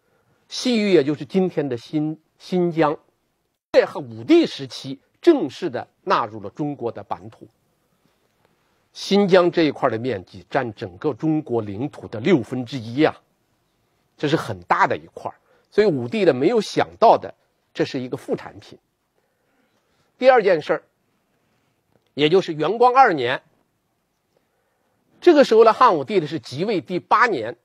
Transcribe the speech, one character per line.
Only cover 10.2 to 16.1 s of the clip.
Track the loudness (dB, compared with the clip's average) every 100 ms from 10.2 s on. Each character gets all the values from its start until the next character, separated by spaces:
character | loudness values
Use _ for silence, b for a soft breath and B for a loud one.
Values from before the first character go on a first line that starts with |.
积 | -10 -20 -8
占 | -4 -4
整 | -8 -14 -8
个 | -6
中 | -4 -2 -2
国 | -2 -6
领 | -6 -8 -10
土 | -10 -14
的 | -6
六 | 0 0
分 | 0 -8 -8
之 | -10
一 | -8 -2
啊， | -2 -2 _ _ _ _ _ _ _ _ _ -8
这 | -4
是 |
很 | -4 -4 -10
大 | -4 0 0
的 | -2
一 | -10
块 | -16 -14
儿。 | -14 _ _ _
所 | 0
以 | 0
武 | 0
帝 | -4